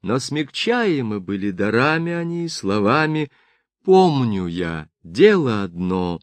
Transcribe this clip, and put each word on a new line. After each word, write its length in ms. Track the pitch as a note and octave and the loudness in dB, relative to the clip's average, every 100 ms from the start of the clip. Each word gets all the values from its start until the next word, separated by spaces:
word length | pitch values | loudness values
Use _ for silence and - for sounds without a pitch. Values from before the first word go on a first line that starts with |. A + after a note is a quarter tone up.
но 160 | F#2 B2+ | -2 -4
смягчаемы 1000 | - D3 D3 - G#3+ A#3+ A3 D3+ A2+ G#2 | -2 -6 -6 -6 -2 0 0 0 -2 -6
были 320 | F2+ G2+ G2+ | -4 -4 -4
дарами 600 | F2+ G#2 A2 C#3 D#3+ E3+ | -2 0 2 2 0 -2
они 320 | E3+ E3+ E3+ E3+ | -4 -4 -4 -6
и 20 | |
словами. 800 | - F#2+ G#2 G2+ C#3 D#3 D#3 D3 _ _ _ _ _ | -6 -2 0 2 2 0 -2 -6 _ _ _ _ _
Помню 640 | - F#3 F#3 C#3+ A#2+ G2 F2+ | 4 6 6 4 0 0 -2
я 420 | E2+ E2+ D#2+ D#2 _ | -4 -4 -6 -12 _
дело 580 | E2+ F2+ G3 G3+ C3+ G#2+ | -12 4 4 6 0 -2
одно 580 | F#2+ E2+ F2+ F#2 F2+ E2+ | -4 -4 -2 -2 -2 -6